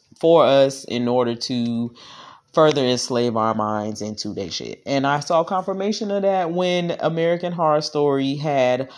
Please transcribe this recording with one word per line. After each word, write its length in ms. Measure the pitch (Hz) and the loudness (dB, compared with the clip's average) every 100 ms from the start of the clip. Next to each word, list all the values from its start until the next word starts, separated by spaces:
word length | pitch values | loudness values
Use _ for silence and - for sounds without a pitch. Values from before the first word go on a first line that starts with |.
| _ _ | _ _
for 240 | 165 170 | 4 6
us, 400 | 131 139 135 135 | 6 6 4 0
in 240 | - 120 120 | -8 -4 -2
order 260 | 123 120 | 0 0
to 600 | 117 - 123 117 117 120 - - - - - _ | -2 -4 -4 -2 -2 -6 -10 -20 -20 -20 -20 _
further 300 | - 156 143 | 2 4 4
enslave 520 | 127 123 - 120 120 113 | 2 0 -2 0 0 0
our 160 | 110 | 0
minds 480 | 110 107 107 107 107 | 0 -2 -2 -4 -6
into 320 | 104 107 107 | -8 -8 -10
their 180 | 98 90 | -8 -8
shit. 300 | - 58 - - | -8 -10 -12 -4
And 200 | 139 139 | -2 0
I 120 | 147 | 0
saw 240 | - 165 | 0 0
confirmation 720 | 170 185 185 190 196 214 208 | 0 -2 -4 -4 -4 -4 -4
of 100 | 202 | -2
that 300 | 196 190 170 | 0 0 0
when 400 | 175 180 180 170 - | 0 0 0 0 -2
American 520 | 156 165 165 170 175 | -2 0 0 0 -2
Horror 280 | 175 156 151 | 0 2 2
Story 560 | 156 147 147 139 135 143 | 0 0 2 2 0 -2
had 540 | 151 139 127 127 135 | -2 2 2 2 -2